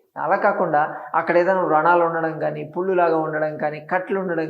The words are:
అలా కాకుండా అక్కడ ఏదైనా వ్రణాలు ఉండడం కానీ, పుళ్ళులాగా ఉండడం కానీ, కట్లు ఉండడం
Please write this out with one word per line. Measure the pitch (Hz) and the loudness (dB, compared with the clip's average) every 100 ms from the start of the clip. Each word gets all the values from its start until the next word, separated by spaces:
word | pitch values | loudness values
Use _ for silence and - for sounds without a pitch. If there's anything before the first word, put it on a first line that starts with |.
| _ - | _ -8
అలా | 151 196 | -2 2
కాకుండా | 208 202 175 147 156 - - 160 | 2 2 2 2 0 -4 -4 -2
అక్కడ | 165 170 | 2 2
ఏదైనా | 175 185 160 | 4 2 2
వ్రణాలు | 151 165 175 165 | 4 4 4 2
ఉండడం | 165 160 156 | 0 -4 -4
కానీ, | 151 151 151 180 | -4 -6 -8 -4
పుళ్ళులాగా | 190 180 170 160 156 | 0 2 2 2 0
ఉండడం | 151 156 151 | -2 -4 -4
కానీ, | 151 151 - | -6 -6 -4
కట్లు | 185 185 196 | -4 -2 -4
ఉండడం | 185 165 160 | -2 -4 -4